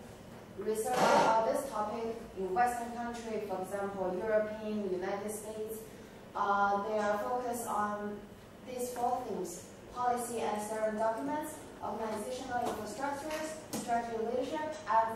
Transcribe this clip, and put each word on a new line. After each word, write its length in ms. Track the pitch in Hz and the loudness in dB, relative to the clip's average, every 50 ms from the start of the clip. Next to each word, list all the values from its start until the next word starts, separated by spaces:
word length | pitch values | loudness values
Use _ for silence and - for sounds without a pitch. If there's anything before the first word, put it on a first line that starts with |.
| - - - - - - - - - - - 190 202 | -14 -14 -14 -14 -14 -14 -14 -14 -14 -12 -10 -4 -2
research 320 | 214 220 220 - 254 247 | 0 0 0 2 2 4
about 500 | 247 226 233 - - - 233 226 226 226 | 6 8 8 8 8 8 8 6 6 6
this 240 | 254 285 - - - | 4 2 2 0 -2
topic 460 | - 208 208 208 226 233 233 226 220 - - - - | -2 -2 -2 -2 -2 -2 -2 -4 -4 -6 -8 -10 -6
in 160 | 190 190 180 185 | -4 -2 0 4
Western 380 | 240 247 247 240 233 233 226 226 | 4 4 4 4 0 -2 -4 -4
country, 500 | 233 233 233 233 226 - 220 214 202 202 - | -4 -4 -4 -6 -6 -6 -4 -4 -4 -2 -2
for 140 | 185 185 185 | -4 -4 -4
example, 560 | 190 202 202 196 196 190 190 185 180 180 185 | -4 -4 -4 -2 -4 -2 -2 -2 0 0 0
European, 720 | 220 220 214 214 214 214 214 220 214 214 214 208 196 185 | 0 4 4 4 4 2 -2 -4 -4 -2 -2 -2 0 0
United 400 | 180 175 185 196 202 202 214 208 | 0 0 0 -2 -2 -2 -4 -4
States, 480 | - - - 214 220 214 214 - - - - - - - - - - - - - - | -6 -6 -6 -8 -6 -6 -6 -6 -6 -8 -10 -12 -14 -14 -16 -16 -16 -16 -16 -8 -2
uh, 480 | - 202 202 202 202 202 202 202 202 208 214 | 0 2 4 6 6 6 6 4 4 2 2
they 100 | 214 214 | 2 2
are 200 | 208 208 208 208 | 4 4 2 2
focused 500 | - 247 247 247 247 233 233 - 226 220 | 2 0 0 0 0 0 -2 -2 -2 0
on 500 | 208 208 208 208 208 208 208 208 208 - - - - - - - - - - | 0 2 2 0 0 -2 -2 -4 -6 -6 -10 -12 -14 -16 -16 -18 -18 -16 -12
these 220 | 254 254 247 247 - | -8 -4 -2 -2 -2
four 320 | - 240 240 247 247 262 - - | 0 2 2 2 2 2 0 -2
things: 360 | 190 175 - - - - - - - - - - - | -2 -2 -4 -4 -6 -10 -12 -14 -16 -16 -16 -10 -4
policy 460 | 247 247 247 240 233 226 233 240 220 | 0 2 4 4 2 0 -2 -2 0
and 200 | 220 214 214 208 | 0 0 0 0
steering 360 | 214 214 220 220 220 214 214 | -2 -2 0 0 0 0 2
documents, 580 | 214 220 220 226 247 277 294 302 302 311 311 - - - - - - - | 2 2 2 2 2 0 0 0 -2 -2 -4 -6 -10 -12 -14 -12 -8 -6
organizational 720 | 220 - 233 226 214 214 208 247 254 254 254 277 254 247 247 233 | -6 -4 -2 -2 -2 -2 -2 -2 -4 -4 -4 -4 -2 0 0 0
infrastructures, 920 | 220 214 214 214 208 - 254 277 285 285 277 294 311 311 311 311 311 - - - - - | 0 0 -2 -4 -6 -4 -2 -2 -2 -2 -2 -4 -4 -4 -4 -4 -4 -6 -8 -8 -6 -6
strategy 440 | - - 240 233 233 233 233 226 214 214 | -4 0 2 2 2 2 0 -2 -2 0
leadership, 500 | - - 277 285 - 311 302 311 - - - - 202 | 0 0 0 0 0 0 -2 -2 -2 -4 -6 0 4
and 160 | 226 226 226 226 226 | 6 6 6 6 0